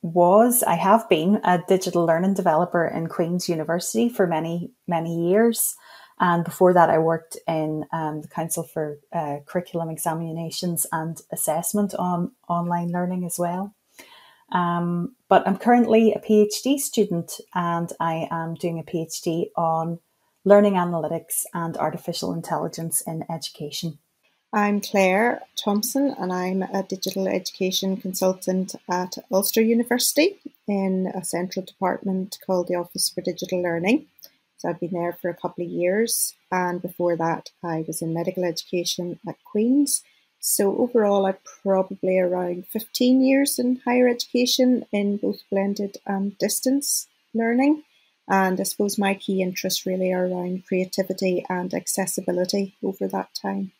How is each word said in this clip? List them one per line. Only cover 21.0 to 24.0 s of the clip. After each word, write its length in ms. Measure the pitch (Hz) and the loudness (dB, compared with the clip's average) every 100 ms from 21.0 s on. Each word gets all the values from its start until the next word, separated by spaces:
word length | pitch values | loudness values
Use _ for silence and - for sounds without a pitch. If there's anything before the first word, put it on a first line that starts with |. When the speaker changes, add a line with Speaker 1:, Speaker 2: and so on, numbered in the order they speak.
| 156 165 - - - | -4 -6 -6 -10 -8
Speaker 1:
and 220 | 175 165 - | -6 -6 -4
artificial 560 | 156 175 - 170 180 | -4 -6 -8 -8 -6
intelligence 680 | 165 165 151 165 - 165 - | -8 -6 -6 -6 -8 -6 -6
in 240 | - 160 - | -6 -10 -8
education. 720 | 160 - - 147 - 165 143 | -8 -10 -12 -10 -8 -8 -10